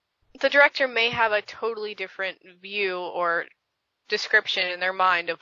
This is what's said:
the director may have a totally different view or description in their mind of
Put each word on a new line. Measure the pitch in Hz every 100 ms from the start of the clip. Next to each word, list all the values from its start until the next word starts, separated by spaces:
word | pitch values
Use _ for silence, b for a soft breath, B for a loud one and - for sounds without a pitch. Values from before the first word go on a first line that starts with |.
| _ _ _ -
the | 269
director | 277 294 - 269
may | 233 233
have | 240 226
a | 208
totally | - - 226 220 214
different | 208 190 - 190 - 190 180
view | 190 202 196 180
or | 180 175 175 170 - _ _ _ _ _ _
description | - - 214 - 196 180
in | 180
their | 185
mind | 190 185 175 170
of | 165